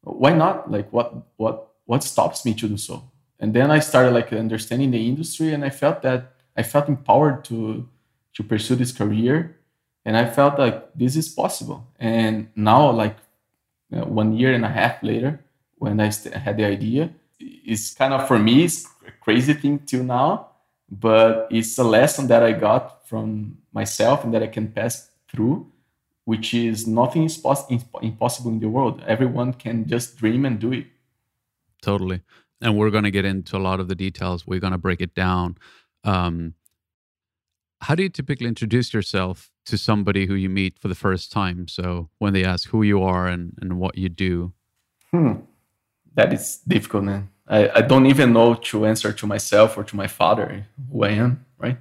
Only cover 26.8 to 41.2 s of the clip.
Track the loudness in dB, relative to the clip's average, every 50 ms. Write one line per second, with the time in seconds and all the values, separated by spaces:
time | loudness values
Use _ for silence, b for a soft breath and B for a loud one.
26.8 | -4 -2 0 2 0 2 2 0 -2 -2 -4 -4 -2 -2 -2 -2 -2 -4 -4 -4
27.8 | -4 _ -14 -8 -8 -8 -4 -2 -4 -4 -4 -4 -6 -6 -4 -4 -4 -2 -2 0
28.8 | 0 -2 -2 -6 -4 -4 0 0 0 0 0 -2 -4 -4 -6 -6 -8 -6 -6 -4
29.8 | -4 -2 -4 -4 -4 -8 _ -2 -2 0 2 2 0 -2 -2 -2 -4 -4 -4 -6
30.8 | -8 _ _ _ _ _ _ _ _ _ _ _ _ _ _ _ _ _ _ _
31.8 | -4 -4 -2 -2 -2 -4 -6 -8 _ b b b b b b _ -2 0 2 2
32.8 | 2 2 2 2 0 0 0 0 -2 -2 -4 -4 -6 -6 -6 -4 -2 -2 -2 -4
33.8 | -4 -6 -6 -6 -6 -8 -6 -6 -6 -6 -6 -6 -6 -6 -6 -4 -4 -4 -4 -4
34.8 | -2 -4 -4 -4 -6 -8 _ -2 0 0 0 0 -2 -4 -8 b b b b b
35.8 | b b b _ -2 -2 0 0 0 -2 -4 -6 -8 -10 -12 _ _ _ _ _
36.8 | _ _ _ _ _ _ _ _ _ _ _ _ _ _ _ _ _ _ _ _
37.8 | -4 -2 0 0 0 -4 -4 -8 -6 -6 -6 -4 -4 -6 -4 -4 -4 0 0 0
38.8 | 0 0 -2 -4 -4 -2 -2 -2 -2 -2 -6 -10 -14 _ _ _ _ -6 -6 -4
39.8 | 0 0 0 0 0 0 0 0 0 0 -2 -2 -2 -2 -2 -2 -2 -4 -6 _
40.8 | -8 -8 -8 -2 -2 -2 -2 -2